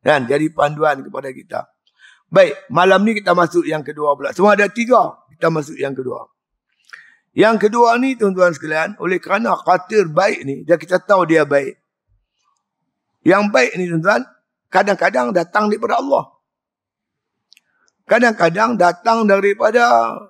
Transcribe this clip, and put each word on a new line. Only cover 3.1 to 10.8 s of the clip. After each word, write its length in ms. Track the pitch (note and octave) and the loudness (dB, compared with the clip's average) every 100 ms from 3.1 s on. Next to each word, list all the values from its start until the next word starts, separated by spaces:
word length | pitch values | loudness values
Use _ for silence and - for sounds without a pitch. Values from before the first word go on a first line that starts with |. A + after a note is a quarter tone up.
kita 240 | G#3+ G3+ F3 | -2 0 0
masuk 320 | E3+ F3 D#3 | 2 0 -2
yang 160 | D#3 | -6
kedua 320 | D3 D3 D3 C#3+ | -8 -4 -2 -2
pula. 160 | C#3 | -4
Semua 240 | - G3+ G3+ | 0 2 2
ada 100 | G3+ | 0
tiga, 480 | A#3 A#3 A#3+ E3+ - _ _ | -2 2 2 2 -6 _ _
kita 160 | E3 | -2
masuk 240 | D#3+ D3 C#3+ | -2 -6 -8
yang 160 | C#3 | -8
kedua. 340 | C3+ B2+ - - _ _ _ _ _ _ - _ _ _ - | -4 -6 -8 -14 _ _ _ _ _ _ -20 _ _ _ 2
Yang 320 | G#3 A3+ G#3 | 2 4 0
kedua 320 | A#3+ A#3 A#3 | 2 2 2
ni, 160 | C4+ B3+ | -2 -2
tuan-tuan 400 | G3+ F#3 F3+ D#3 | -2 2 0 0
sekalian, 400 | D#3 D#3 E3 G#3 | -6 -4 -4 -6
oleh 240 | E3 F3+ | -4 -4
kerana 320 | - G3 A#3 F3+ | -2 -4 -2 -2
khatir 480 | - F3+ F3+ A3 F3 | 0 0 0 0 0
baik 320 | D3+ G3 A3+ C3+ | 0 0 -2 -8
ni, 160 | C#3 | -10
dia 160 | - D#3+ | 0 0